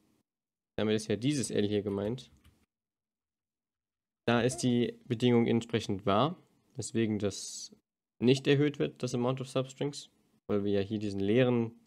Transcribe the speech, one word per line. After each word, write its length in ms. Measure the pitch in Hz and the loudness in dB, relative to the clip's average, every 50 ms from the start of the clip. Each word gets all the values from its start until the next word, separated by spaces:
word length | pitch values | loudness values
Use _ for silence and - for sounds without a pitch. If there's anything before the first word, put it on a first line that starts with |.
| _ _ _ _ _ _ _ _ _ _ _ _ _ _ _ - | _ _ _ _ _ _ _ _ _ _ _ _ _ _ _ -2
damit 180 | 107 107 107 | 0 0 0
ist 120 | 107 - - | 0 0 -2
ja 80 | 107 | -4
dieses 360 | 101 117 143 151 143 113 - | -2 0 0 0 0 -2 -2
L 140 | - 101 104 | 0 -2 0
hier 180 | 101 104 104 98 | 0 0 -2 -2
gemeint, 460 | 104 98 98 98 104 120 131 - - _ _ _ - _ _ _ _ _ _ _ _ _ _ _ _ _ _ _ _ _ _ _ _ _ _ _ _ _ _ _ _ _ _ _ _ _ _ _ - | -2 -4 -4 -2 -4 -4 -6 -10 -16 _ _ _ -20 _ _ _ _ _ _ _ _ _ _ _ _ _ _ _ _ _ _ _ _ _ _ _ _ _ _ _ _ _ _ _ _ _ _ _ 0
da 140 | 117 120 | 2 2
ist 160 | 110 127 127 - | 2 2 0 0
die 420 | - 127 120 120 120 107 - - _ | 0 2 2 2 2 0 -4 -8 _
Bedingung 420 | - 123 110 123 123 120 117 117 123 | -6 -2 2 4 4 6 6 4 4
entsprechend 580 | 117 113 113 - - 113 104 - 104 92 - | 2 0 0 0 -2 -4 -2 -2 -6 -4 -2
wahr, 320 | 104 98 104 127 156 180 - - _ _ _ _ _ _ | 0 2 2 2 2 -2 -6 -12 _ _ _ _ _ _
weswegen 440 | - 107 - - 113 113 107 110 101 | -12 -12 -6 -2 -2 0 0 0 -2
das 560 | 104 101 92 - - - - - - - - - _ _ _ _ _ _ _ _ | -2 -4 -4 -6 -10 -14 -14 -14 -16 -16 -18 -20 _ _ _ _ _ _ _ _
nicht 240 | 110 120 131 135 - 156 | 2 2 2 4 2 2
erhöht 300 | 143 135 147 147 143 - | 2 2 2 0 0 -2
wird, 240 | 156 143 - - | -6 -6 -6 -6
das 140 | - 123 - | -8 -6 -4
Amount 260 | 123 120 123 131 131 | -2 -2 -2 -2 -4
of 80 | 131 131 | -6 -4
Substrings, 640 | - 135 131 135 - - - 147 143 - - - _ _ _ _ _ _ _ - | -4 -4 -4 -4 -6 -6 -6 -6 -6 -8 -14 -18 _ _ _ _ _ _ _ -2
weil 160 | 104 104 98 | -2 0 0
wir 100 | 104 101 | 0 0
ja 80 | 101 | 0
hier 180 | 95 98 110 104 | 0 0 -2 -4
diesen 220 | 107 104 98 98 | -4 -4 -2 -2
leeren 600 | 98 98 107 127 131 123 123 120 113 113 - - _ | 0 2 4 4 4 4 2 2 0 -2 -6 -12 _